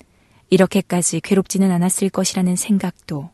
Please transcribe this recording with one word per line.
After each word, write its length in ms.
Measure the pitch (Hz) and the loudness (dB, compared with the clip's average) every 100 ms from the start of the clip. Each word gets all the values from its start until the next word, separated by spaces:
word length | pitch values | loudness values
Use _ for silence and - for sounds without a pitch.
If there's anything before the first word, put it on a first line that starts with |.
| _ _ _ _ - | _ _ _ _ 2
이렇게까지 720 | 185 180 196 - 180 - 165 | 4 4 2 0 -2 -2 -4
괴롭지는 500 | - 190 - 190 190 | 0 0 2 0 2
않았을 380 | 175 180 - 196 | 2 0 0 -2
것이라는 480 | - 185 190 180 180 | -2 -4 -2 -2 -2
생각도 760 | - 196 180 - - 147 156 | 0 0 -2 -8 -10 -10 -10